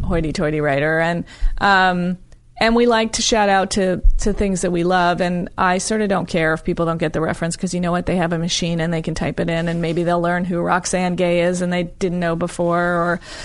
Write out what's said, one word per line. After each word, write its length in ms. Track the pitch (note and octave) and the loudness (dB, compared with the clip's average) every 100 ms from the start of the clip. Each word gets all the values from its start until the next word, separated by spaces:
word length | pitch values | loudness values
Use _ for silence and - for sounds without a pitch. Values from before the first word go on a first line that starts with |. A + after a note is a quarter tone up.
hoity-toity 580 | - E3+ D#3 C#3+ D3+ D3+ | -2 0 -2 -2 -2 0
writer. 380 | D3 D#3 D#3 D#3+ | 0 0 0 0
And, 260 | E3 E3+ - - - - | 0 -2 -6 -2 0 2
um, 600 | G3+ F#3+ F#3 F3+ F3 F3+ - - - - | 2 4 4 2 -2 -4 -10 -20 -20 -2
and 160 | A3 A#3 | 2 4
we 100 | A#3+ | 4
like 260 | A3+ A3+ | 2 0
to 100 | - | -2
shout 260 | - A3+ G3+ | 0 2 4
out 220 | G3 G3 | 2 2
to, 300 | - F#3 F3+ - - | 0 0 4 4 4
to 140 | G#3 | 2
things 280 | G3 G3+ F#3 | 0 0 0
that 100 | F#3 | 0
we 140 | F3 | 0
love. 360 | E3+ F#3 F3 F3 | 2 2 2 2
And 260 | F3+ F3+ F3 - | 0 -2 -4 -2
I 220 | F#3 F#3 | 0 0
sorta 280 | - A3 G#3 | 0 -2 0
don't 200 | F#3 F3 | -2 0
care 260 | F3 D#3+ | 0 0
if 100 | D#3+ | 0
people 220 | - E3+ | -2 -2
don't 140 | E3 E3 | -2 0
get 140 | D#3+ | -2
the 60 | D#3+ | -2
reference, 360 | D#3+ - E3+ - | -2 -2 -4 -2
'cause 160 | F#3 | -4
you 80 | F3 | -2
know 120 | F3 | -2
what? 120 | F3 F3+ | -2 0
They 100 | F3+ | 0
have 160 | E3+ | 0
a 60 | E3+ | 0
machine 420 | E3+ - E3+ E3+ | -2 -2 -2 -2
and 120 | D#3+ | -2
they 80 | E3 | -2
can 140 | D#3+ | -4
type 260 | - E3 - | -4 -4 -2
it 80 | E3+ | -2
in, 200 | E3 E3+ | -2 -2
and 120 | E3+ | -2
maybe 220 | E3 E3+ | -2 0
they'll 180 | E3+ F3 | 0 0
learn 240 | E3+ F3 | 0 0
who 160 | F3 F3 | -2 -2
Roxane 540 | F3 F3+ F3+ F#3 F3+ F3 | 0 0 0 -2 0 0
Gay 240 | F3 F3 | 2 2
is 220 | F3 F3+ | 2 0
and 100 | F3+ | 0
they 120 | F3 | -2
didn't 360 | F3 - F#3+ F3 | -4 -4 -2 0
know 160 | E3+ E3 | -2 -2
before. 420 | F3 - E3+ E3+ | -4 -2 0 2
Or, 420 | F3 F3 E3+ E3+ - - | 2 0 0 -2 -6 -14